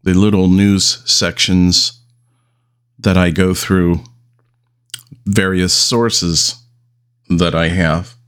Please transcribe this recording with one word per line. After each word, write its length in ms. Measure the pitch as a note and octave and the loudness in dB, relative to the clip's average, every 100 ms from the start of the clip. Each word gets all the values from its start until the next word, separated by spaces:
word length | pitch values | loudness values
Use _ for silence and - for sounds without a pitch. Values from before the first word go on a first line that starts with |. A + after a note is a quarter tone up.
the 100 | F#2+ | 2
little 360 | F#2 G#2 G2+ F#2 | 2 2 2 2
news 600 | F#2 G2+ G2 - - - | 4 2 2 -2 -4 -4
sections 920 | - F2 - - F#2 F2+ F2+ - - _ _ _ _ _ _ _ _ _ _ | -2 -2 -4 0 2 2 0 -2 -8 _ _ _ _ _ _ _ _ _ _
that 180 | G#2+ F2+ | 0 0
I 140 | F2+ | 0
go 240 | D#2+ F#2 | 0 -2
through, 460 | F2+ - F#2 F2 E2 - _ _ _ _ _ _ _ _ - _ - | -2 -2 0 0 -2 -6 _ _ _ _ _ _ _ _ -20 _ -12
various 480 | G2+ G2+ F#2+ F#2 F2+ | -4 0 0 0 0
sources 920 | - - A#2+ A#2 - F2 D#2 - - _ _ _ _ _ _ _ | 0 -2 -2 0 -2 -2 -2 -4 -8 _ _ _ _ _ _ _
that 240 | E2+ F2 | 0 0
I 140 | D#2+ E2 | 0 -2
have. 480 | F#2 E2 E2 E2+ - | 0 -2 -2 -6 -20